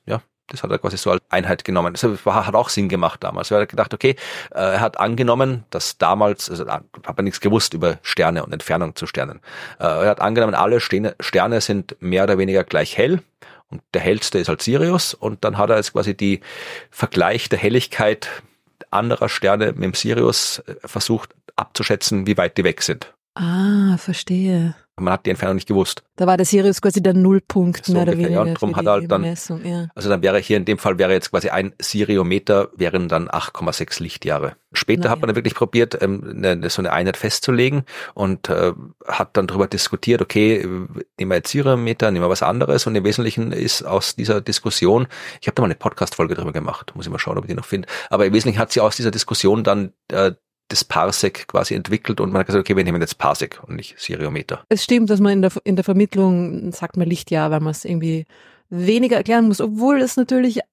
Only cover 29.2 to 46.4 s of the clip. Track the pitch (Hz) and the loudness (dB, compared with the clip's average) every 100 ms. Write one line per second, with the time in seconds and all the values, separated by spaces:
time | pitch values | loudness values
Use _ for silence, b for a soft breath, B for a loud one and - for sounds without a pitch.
29.2 | 165 170 - 165 175 175 165 - 202 190 | 0 -6 -8 -8 -6 -6 -8 -6 0 2
30.2 | 95 98 - 107 90 101 104 92 92 92 | 4 2 2 0 2 0 0 2 4 2
31.2 | - 95 90 92 95 - - 104 104 101 | 2 -2 0 -2 -4 -6 -6 -2 2 2
32.2 | 87 98 - 101 98 - 87 92 87 82 | 2 0 2 2 2 -2 -2 0 0 -2
33.2 | 85 80 - - 82 - 80 - 82 - | -2 -4 -6 -6 -6 -4 -8 -8 -10 -8
34.2 | - 73 69 - _ - - 104 110 117 | -4 -2 -4 -8 _ -4 0 0 0 0
35.2 | 120 107 117 - 117 117 117 - 98 98 | 0 0 -2 -2 0 2 0 0 -2 -2
36.2 | - - 95 87 87 - 90 82 92 - | -6 -2 0 0 -2 -4 0 0 0 -2
37.2 | 107 - - 123 127 143 B B B - | -4 -2 0 2 2 0 B B B -4
38.2 | 98 92 - 85 87 - 65 _ - - | -2 -2 -2 0 0 -2 -10 _ -6 -4
39.2 | 95 107 92 95 95 98 - 98 - 117 | 0 0 0 0 0 -2 -4 -2 0 2
40.2 | 95 104 107 110 92 92 92 - - - | 2 4 4 2 -2 -6 -8 -12 -14 -6
41.2 | 95 87 - 139 139 127 117 113 110 90 | 0 0 0 0 2 2 0 0 0 2
42.2 | 87 90 - 120 - 71 - 107 95 107 | 0 2 0 2 2 2 2 0 2 0
43.2 | 113 113 113 85 - - - 98 - - | -2 -2 -4 -2 -2 -2 -2 -2 -2 -2
44.2 | 107 104 101 104 110 - 87 113 127 B | 0 0 0 -4 -4 0 4 4 2 B
45.2 | B B - - 107 80 - - 92 - | B B -4 0 0 0 -4 -2 -4 -2
46.2 | 80 - | -2 -2